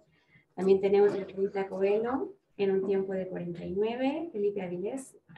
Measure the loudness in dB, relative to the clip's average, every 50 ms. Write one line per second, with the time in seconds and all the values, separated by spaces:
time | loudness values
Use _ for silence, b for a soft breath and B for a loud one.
0 | _ _ _ _ _ _ _ _ _ _ _ 0 4 4 4 4 4 4 6 6
1 | 6 6 4 0 -6 -6 -4 -2 -2 -2 -2 -4 -4 -4 -2 0 2 2 2 2
2 | 0 0 -2 -2 -4 -6 -10 _ _ _ _ -2 0 2 2 2 2 2 0 0
3 | 0 -2 -4 -4 -4 -6 -6 -8 -8 -8 -8 -8 -8 -4 -2 -2 0 0 0 0
4 | 0 0 0 -2 -4 -6 -4 -2 -2 -2 -2 -2 -4 -6 -4 -4 -4 -6 -6 -8
5 | -10 -14 -20 -20 _ -20 -16